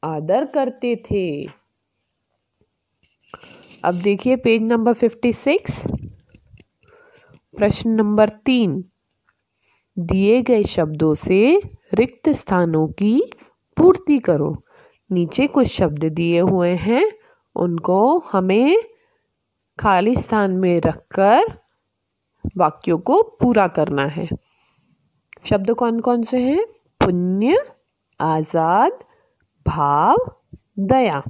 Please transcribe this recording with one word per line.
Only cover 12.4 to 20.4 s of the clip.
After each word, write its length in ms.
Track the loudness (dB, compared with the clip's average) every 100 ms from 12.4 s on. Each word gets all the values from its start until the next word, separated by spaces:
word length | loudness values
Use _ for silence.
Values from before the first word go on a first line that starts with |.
| -2 0 0 0 -2
की 440 | -2 0 0 -2 -8 -20 _ _ 4
पूर्ति 420 | 4 4 2 0
करो। 440 | 2 0 0 -6 _ _ _ _ _
नीचे 360 | -2 -2 -2 0
कुछ 200 | 2 0
शब्द 380 | 0 -2 -2 -4
दिए 340 | -2 0 2
हुए 300 | 2 2 0
हैं, 420 | 0 0 0 0 -2 _ _ _ -4
उनको 640 | -4 -2 0 2 4 2
हमें 640 | 0 -2 0 2 4 2 -2 _ _ _ _ _ _ _ _ -4
खाली 360 | 2 2 2 0
स्थान 360 | 0 0